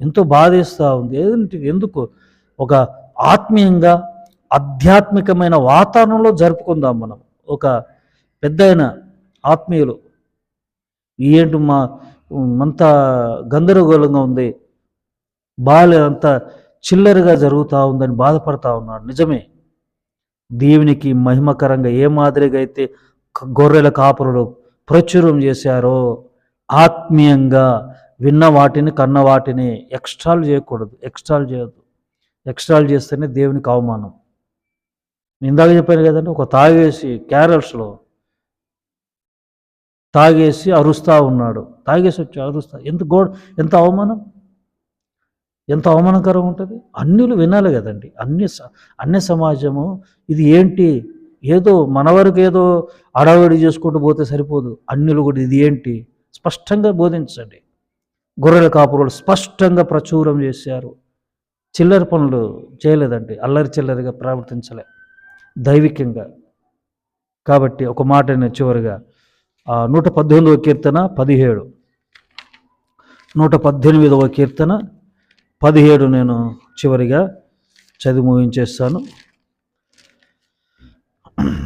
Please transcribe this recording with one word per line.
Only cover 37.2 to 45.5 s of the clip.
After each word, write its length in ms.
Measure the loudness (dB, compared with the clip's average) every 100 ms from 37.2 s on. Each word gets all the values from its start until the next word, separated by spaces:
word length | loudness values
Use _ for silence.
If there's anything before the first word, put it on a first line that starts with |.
| -4 0 2 0 -2 -10 -14 -16 _ _ _ _ _ _ _ _ _ _ _ _ _ _ _ _ _ _ _ _ _
తాగేసి 580 | 2 4 4 2 -2 -2
అరుస్తా 500 | 0 0 0 2 2
ఉన్నాడు, 460 | 2 -2 -4 -8 -14 _ -4
తాగేసి 340 | -2 -2 -4
వచ్చి 200 | -10 -12
అరుస్తా, 380 | -10 -10 -12 -16
ఎంత 240 | -10 -10
గో-, 280 | -2 -2 -2 -6 -14 -8
ఎంత 160 | -2 2
అవమానం, 500 | 2 0 -4 -6 -14 _ _ _ _ _ _ _ _ _ _ _ _